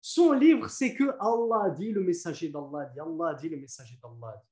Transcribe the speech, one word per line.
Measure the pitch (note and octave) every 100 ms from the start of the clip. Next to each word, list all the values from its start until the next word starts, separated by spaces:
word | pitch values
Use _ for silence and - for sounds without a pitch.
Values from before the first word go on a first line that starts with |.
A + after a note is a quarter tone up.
Son | - - E4+
livre, | C4+ D#4 D#4 -
c'est | - B3+
que | - C#4 -
Allah | G#3 A#3 A#3 A3 G3
dit, | D3 G#3+
le | G3+
messager | F3+ E3+ F3 D3+ D#3+
d'Allah | D3 C#3 D3 C#3
dit, | C3
Allah | D#3+ D#3+ E3
dit, | D3 D#3+
le | D3
messager | C3+ - A#2 B2
d'Allah | A#2+ A#2 A2+ G#2+
dit. | _